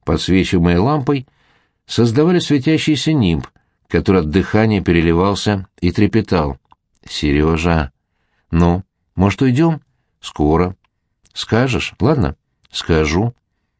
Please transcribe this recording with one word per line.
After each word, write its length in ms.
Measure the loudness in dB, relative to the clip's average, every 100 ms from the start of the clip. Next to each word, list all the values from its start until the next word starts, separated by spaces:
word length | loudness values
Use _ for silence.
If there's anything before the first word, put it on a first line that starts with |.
подсвечиваемые 720 | -4 -4 0 0 0 0 2 2
лампой, 480 | 0 -2 -2 -4 -6 _ _ _ _ _ -6
создавали 520 | 0 0 2 2 2
светящийся 720 | 0 0 0 0 0 -2 0
нимб, 340 | 0 2 0 -6 _ _ _ -4
который 320 | -2 2 2
от 100 | 2
дыхания 520 | 0 0 0 2 0
переливался 840 | 2 2 2 2 0 -2 -2 -4 -6 _
и 100 | -2
трепетал. 680 | 0 0 0 0 -2 -2 -6 _ _ _ _ -16
«Серёжа! 840 | -4 0 2 2 0 0 0 -2 -10 _ _ _ _ _
Ну, 340 | 0 2 0 -6 _ _
может, 280 | -2 -2 0
уйдём?» 380 | 0 2 0 -2 _ _ _ _
«Скоро». 560 | -12 -2 0 2 0 -6 _ _ _ _ _
«Скажешь, 640 | -12 -2 0 0 -2 -6 -2
ладно?» 360 | 0 0 -2 -6 _ _ _
«Скажу». 640 | -8 -2 0 0 0 -2 -6 _ _ _